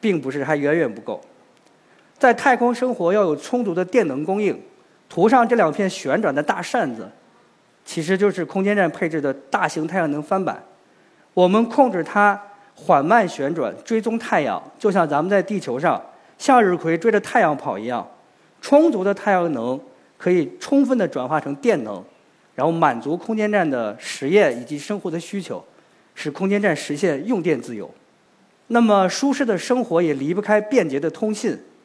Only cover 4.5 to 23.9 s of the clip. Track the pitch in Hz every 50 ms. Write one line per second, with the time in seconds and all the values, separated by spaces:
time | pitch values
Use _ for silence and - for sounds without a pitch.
4.5 | 131 - - - _ _ _ _ _ _ _ _ - - 170 220 226 262 233 220
5.5 | 240 233 196 160 147 - 208 190 180 - - 139 135 156 156 160 135 139 151 147
6.5 | - 175 180 - - 247 202 147 117 110 104 98 - _ _ _ _ _ _ _
7.5 | _ _ _ _ _ _ _ - - - 160 151 190 185 202 208 185 - 170 -
8.5 | - 196 190 202 208 202 190 165 - - - 170 156 160 143 143 135 139 - -
9.5 | - 151 170 156 - 165 156 165 170 190 170 156 143 147 147 - 196 190 190 151
10.5 | 107 - - - - _ _ _ _ _ _ _ _ _ _ _ _ - 180 180
11.5 | 190 220 233 233 233 - 277 254 190 180 160 - - 208 202 208 202 202 - -
12.5 | - - _ _ _ - - - 180 143 139 160 208 240 214 170 - - 139 139
13.5 | 170 160 135 107 82 - - - 226 220 214 233 220 226 226 - - 185 147 123
14.5 | 98 78 - - - - - 202 196 196 170 151 147 143 156 185 202 196 180 185
15.5 | 208 196 - - 120 127 151 175 135 98 - - - _ _ _ _ _ - -
16.5 | 269 247 220 190 180 170 - 165 165 170 165 233 214 208 202 - - 247 208 165
17.5 | 151 135 - 147 110 98 107 120 123 117 90 - - _ _ _ _ _ _ _
18.5 | _ _ - - - 285 320 339 277 208 185 196 202 196 - 214 196 185 175 170
19.5 | 156 123 117 120 131 139 - - - _ _ _ _ _ - 175 180 180 151 -
20.5 | - - - - - 277 285 233 262 247 196 160 - 139 127 127 156 156 - -
21.5 | 143 139 - 240 214 156 120 107 104 92 - - _ _ _ _ _ _ _ _
22.5 | _ - 131 156 170 165 165 147 123 120 117 139 156 175 - - 226 220 214 208
23.5 | 208 208 180 156 135 123 117 107